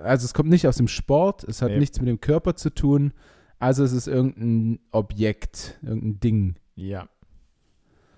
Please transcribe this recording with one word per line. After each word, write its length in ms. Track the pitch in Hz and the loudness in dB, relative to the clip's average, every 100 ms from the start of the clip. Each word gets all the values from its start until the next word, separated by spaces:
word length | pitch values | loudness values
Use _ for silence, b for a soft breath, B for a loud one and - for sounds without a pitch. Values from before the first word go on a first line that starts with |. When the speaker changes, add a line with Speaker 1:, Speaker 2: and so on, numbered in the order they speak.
Speaker 1:
also 220 | 85 131 120 | 0 0 0
es 80 | |
kommt 160 | - 156 | 0 4
nicht 180 | 175 139 | 6 6
aus 100 | 123 | 2
dem 100 | 120 | 0
Sport, 560 | - - 143 190 - | -2 0 2 2 -2
es 180 | - 110 | -8 -4
hat 100 | 123 | -2
Speaker 2:
Nee. 80 | 104 | 0
Speaker 1:
nichts 200 | 143 - | 0 0
mit 80 | 123 | -2
dem 120 | 113 | -2
Körper 340 | - 156 180 - | 0 0 0 -4
zu 140 | 156 | -4
tun, 440 | - 139 143 143 - b b b b | -2 2 2 2 -4 b b b b
also 240 | 123 131 | -2 2
es 80 | 139 | 2
ist 140 | 123 135 | 0 -2
irgendein 720 | 131 131 - 117 113 113 113 _ | 0 0 -2 -2 0 0 -4 _
Objekt, 880 | 110 101 104 107 104 - - - - | -4 -4 -2 -2 -2 -8 -10 -18 -14
irgendein 360 | 135 113 110 101 | -8 -6 -6 -2
Ding. 360 | 120 110 95 87 _ - | 0 2 0 -4 _ -14
Speaker 2:
Ja. 320 | 95 98 - _ _ - _ _ _ _ _ _ _ | -10 -10 -12 _ _ -20 _ _ _ _ _ _ _